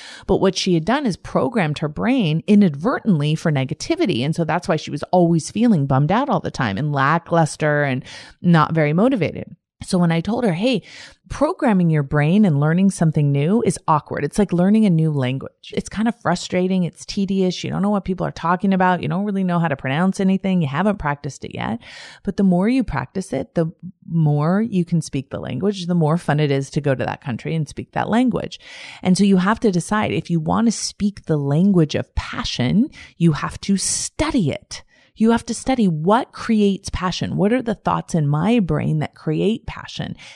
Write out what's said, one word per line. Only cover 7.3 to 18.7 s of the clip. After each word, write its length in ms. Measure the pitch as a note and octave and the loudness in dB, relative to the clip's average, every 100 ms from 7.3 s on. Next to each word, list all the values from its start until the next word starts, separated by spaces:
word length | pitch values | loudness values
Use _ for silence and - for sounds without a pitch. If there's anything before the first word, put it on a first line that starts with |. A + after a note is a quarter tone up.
| E3+ D#3 - D3+ D3 | 2 2 0 0 0
and 220 | C#3+ B2+ - - - - | 0 -2 -6 -16 -20 -4
not 320 | F3+ E3+ - | 4 4 4
very 180 | E3 D3 | 2 2
motivated. 640 | D#3+ A#3+ C4+ C3+ - - - _ - | 2 2 2 -2 -4 -12 -16 _ -18
So 160 | - F#3 | -2 0
when 120 | F3 | 2
I 100 | E3 | 2
told 240 | F3+ A#3 | -2 -2
her, 100 | A#3 | 0
"Hey, 280 | E3 A#3+ A3+ - - - - - | 0 0 0 -4 -16 -20 -20 -14
programming 600 | - D4+ - C#4 F#3+ E3+ | -2 -2 0 2 2 4
your 120 | D#3 | 2
brain 440 | C#3 D3 D3 G3+ G#3 | 0 0 2 4 4
and 120 | C#3+ | 4
learning 320 | D3+ E3+ G3 | 2 2 2
something 400 | - E3 D#3 C#3+ | 2 0 2 2
new 320 | C#3 D3+ A3 | 2 2 0
is 160 | G3 - - | 0 -2 0
awkward. 380 | D3+ - - | 0 -2 -6
It's 140 | D3 - | -4 0
like 140 | F3 | 0
learning 340 | F3 F#3 A3 G#3+ | 2 4 4 4
a 40 | |
new 220 | D#3+ D#3+ | 4 2
language. 600 | D3 B2+ C3+ - _ - | 0 -2 -4 -8 _ -12
It's 140 | - - | -8 -6
kind 200 | G3 A3+ | -2 -2
of 100 | - | -2
frustrating. 640 | - F3+ - F3+ F#3 F#3 | -2 -2 -2 -2 0 0
It's 200 | F3 - | -2 -4
tedious. 580 | - - G3 F#3+ F#3 F3 | -8 -4 -2 0 0 -2
You 60 | C3+ | -4
don't 140 | D#3 | -2
know 80 | G3 | 0
what 160 | G#3 F3+ | -2 -2
people 200 | F#3 D#3+ | -4 -4
are 60 | |
talking 400 | - D#3+ F3+ G3 | -4 -2 0 2